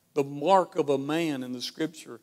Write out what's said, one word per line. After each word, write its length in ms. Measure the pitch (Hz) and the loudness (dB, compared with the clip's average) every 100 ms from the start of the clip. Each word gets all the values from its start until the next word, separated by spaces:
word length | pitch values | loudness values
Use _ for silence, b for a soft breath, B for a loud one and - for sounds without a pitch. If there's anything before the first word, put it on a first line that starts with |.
| _ | _
The 120 | 151 | -4
mark 520 | 139 143 151 190 170 170 | -2 -2 4 4 4 0
of 140 | 143 | 0
a 80 | 139 | 0
man 440 | 139 156 165 135 | 0 -2 -2 -4
in 100 | 127 | -6
the 100 | 127 | -8
scripture 580 | 117 - 156 - - 117 | -10 -6 -6 -6 -16 -18